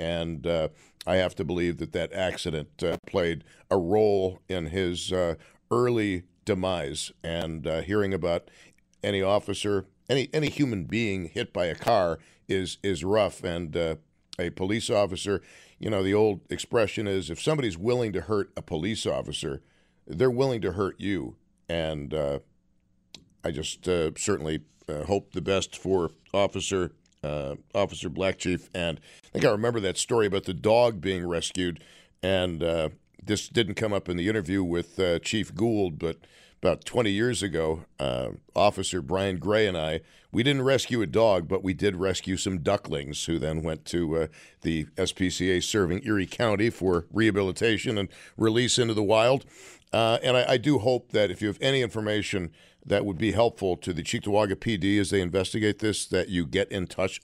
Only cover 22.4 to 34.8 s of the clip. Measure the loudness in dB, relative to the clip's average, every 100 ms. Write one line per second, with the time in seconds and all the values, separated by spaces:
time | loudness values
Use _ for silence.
22.4 | -8 _ _ _ _ _ _ -20 _ _
23.4 | -8 -6 -6 -6 -2 0 0 -2 -2 -2
24.4 | -2 -4 -6 _ -10 -8 0 -2 -2 -8
25.4 | 0 0 0 -8 0 2 0 -6 _ 0
26.4 | 0 0 -2 0 -2 -6 _ _ -6 -4
27.4 | -6 -8 -6 -2 -2 -2 -8 -2 -2 -2
28.4 | -2 -2 -4 -6 -4 -4 -10 -20 -10 0
29.4 | 2 4 2 0 0 -2 0 2 4 2
30.4 | -2 -2 4 6 4 2 -2 -2 -2 -2
31.4 | -2 -2 -2 -4 -14 -20 _ -6 0 2
32.4 | 2 0 0 0 -2 -6 _ _ -2 -2
33.4 | 0 0 0 0 0 -2 -2 -2 0 0
34.4 | 0 -2 0 -2